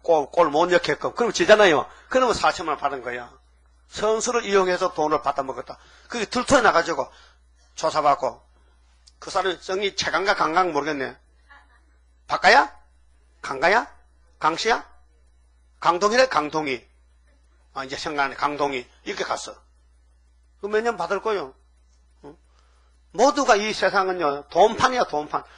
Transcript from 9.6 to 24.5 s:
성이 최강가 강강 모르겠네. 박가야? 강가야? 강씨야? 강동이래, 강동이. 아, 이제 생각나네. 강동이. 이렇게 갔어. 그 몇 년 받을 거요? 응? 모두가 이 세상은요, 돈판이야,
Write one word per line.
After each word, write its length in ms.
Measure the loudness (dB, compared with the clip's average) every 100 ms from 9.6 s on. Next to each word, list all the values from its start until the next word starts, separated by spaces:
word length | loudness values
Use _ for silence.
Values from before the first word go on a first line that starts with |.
성이 340 | -6 -4 -4
최강가 400 | -4 -2 -2 0
강강 380 | 0 2 2 0
모르겠네. 440 | 0 -4 -6 -8 -10 _ _ _ -20 _ _ _ _ _ _ -8
박가야? 480 | 0 6 6 4 -8 _ _ _ _ _ _
강가야? 460 | -12 -2 2 2 -2 -16 _ _ _ _
강씨야? 440 | -2 0 -2 -2 -4 -20 _ _ _ _ _ _ _ _
강동이래, 480 | 0 2 2 2 2
강동이. 580 | 0 -2 -4 -4 -6 -10 _ _ _ _ _ _ _ _
아, 100 | -14
이제 100 | -10 -8
생각나네. 380 | -6 -2 -2
강동이. 500 | -2 -4 -2 -2 -4 -10 _
이렇게 180 | -12 -8
갔어. 320 | -6 -6 -8 -18 _ _ _ _ _ _ _ _ _ _
그 60 | -4
몇 140 | -2
년 140 | -2 -4
받을 260 | -4 -4
거요? 320 | -2 -4 -6 -14 _ _ _ _ _ _
응? 120 | -20 -20 _ _ _ _ _ _ _
모두가 420 | 2 4 4 2
이 180 | 2 2
세상은요, 760 | 0 0 2 0 0 -2 -2
돈판이야, 560 | -4